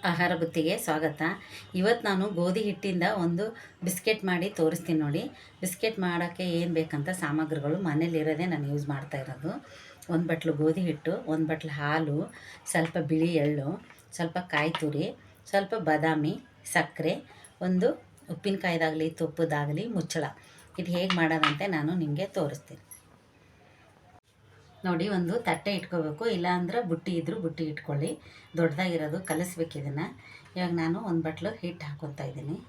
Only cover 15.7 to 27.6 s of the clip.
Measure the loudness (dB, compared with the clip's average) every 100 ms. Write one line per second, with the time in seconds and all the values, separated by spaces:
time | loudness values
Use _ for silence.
15.7 | -2 2 4 4 2 0 -2 -8 -18 -2
16.7 | 0 0 -2 -2 -2 -6 -20 -20 -4 0
17.7 | 4 4 0 -12 -20 -10 -4 -2 0 0
18.7 | 2 2 2 -2 0 -4 0 2 2 0
19.7 | -2 -2 -2 -2 -2 -4 -8 -20 -20 -12
20.7 | -8 -2 0 0 2 4 6 4 2 0
21.7 | 0 0 0 0 -2 -2 -2 -2 -4 -14
22.7 | -20 -20 -20 -20 -20 -20 _ -20 -20 -20
23.7 | -20 -20 -20 -20 -20 _ _ -20 -20 -20
24.7 | -6 0 0 2 2 2 0 0 0 0
25.7 | -2 -2 -2 -2 -2 0 2 2 2 2
26.7 | 0 0 -2 0 -2 -2 -2 -4 -2